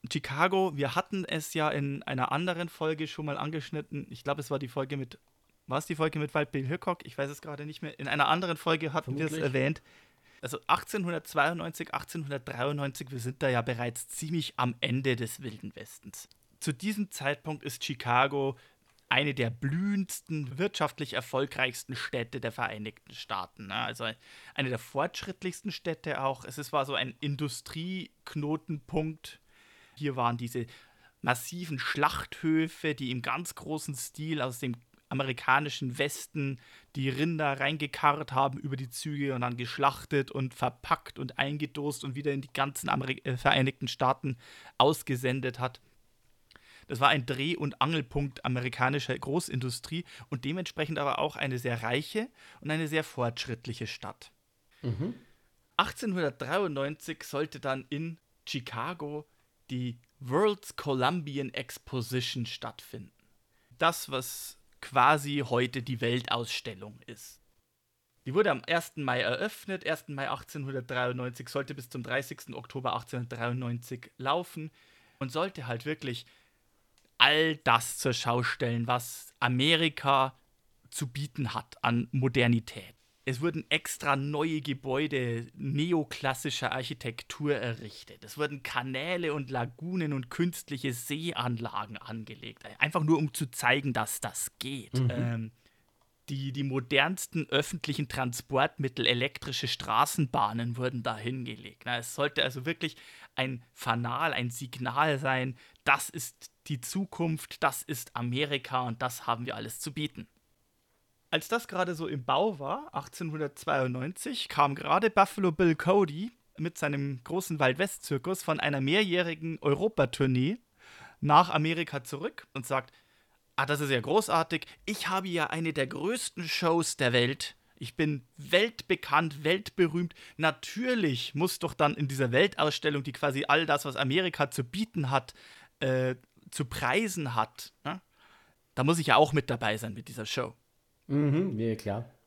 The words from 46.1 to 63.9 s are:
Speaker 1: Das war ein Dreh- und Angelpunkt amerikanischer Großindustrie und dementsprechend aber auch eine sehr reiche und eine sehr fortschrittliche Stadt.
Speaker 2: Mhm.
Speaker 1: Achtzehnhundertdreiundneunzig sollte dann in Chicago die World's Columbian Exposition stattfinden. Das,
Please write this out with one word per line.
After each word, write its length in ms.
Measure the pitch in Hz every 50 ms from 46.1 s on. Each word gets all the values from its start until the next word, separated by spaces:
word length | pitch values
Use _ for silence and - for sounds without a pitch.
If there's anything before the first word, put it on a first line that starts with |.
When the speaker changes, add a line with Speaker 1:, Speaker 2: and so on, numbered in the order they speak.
| _ _ _ _ _ _ _ _ - - _ - - - -
Speaker 1:
Das 120 | - 139 117
war 100 | 135 139
ein 180 | 156 143 120
Dreh- 280 | 127 135 127 139 165 175
und 240 | - 147 143 - _
Angelpunkt 640 | 127 147 165 156 127 - - 147 143 139 - - -
amerikanischer 760 | 123 127 123 123 127 - - 127 127 135 143 123 - 127 -
Großindustrie 840 | - 139 139 175 - - - 127 123 127 120 - - - 160 170 170 - - - - _
und 160 | 147 123 -
dementsprechend 520 | 139 160 185 180 - - - 151 147 160
aber 220 | 147 143 139 - -
auch 160 | 143 151 -
eine 240 | - 139 135 127 123
sehr 240 | 123 123 117 117 113
reiche 440 | 113 123 139 151 - - 214 226 269 _ - - - - -
und 120 | - 151
eine 160 | 156 160 160
sehr 160 | 147 156 156 151
fortschrittliche 840 | - - - 123 117 117 - - 135 120 120 - 123 113 - 117
Stadt. 460 | - - - - 98 - _ - - _ _ _ _ _ _ _ _ _ _
Speaker 2:
Mhm. 320 | - 123 107 92 143 220 233 - - _ _ _ _ _ _ _ _ _ _
Speaker 1:
Achtzehnhundertdreiundneunzig 1500 | - 294 - - - 359 214 185 180 165 143 127 _ 135 127 156 196 202 175 147 139 139 143 143 _ - - 156 - -
sollte 360 | - - 139 156 151 - 131
dann 260 | - 139 131 135 127 _
in 300 | 147 143 165 165 165 _ _ _ _ _ _ -
Chicago 800 | - 139 117 - 113 117 120 156 180 170 151 147 147 151 151 _ _ _ _ _ _ _ _ -
die 300 | 131 127 123 123 117 - _ _ _ _
World's 560 | 135 120 127 170 214 214 208 196 - - -
Columbian 800 | - - 147 135 131 123 135 170 180 151 147 135 139 139 127 -
Exposition 920 | - 135 - - - _ - - 127 113 - 123 127 120 - - 127 117
stattfinden. 680 | 117 - - - 110 - - - - - 117 101 - _ _ _ _ _ _ _ _ _ _ _ _ 120
Das, 340 | _ 160 170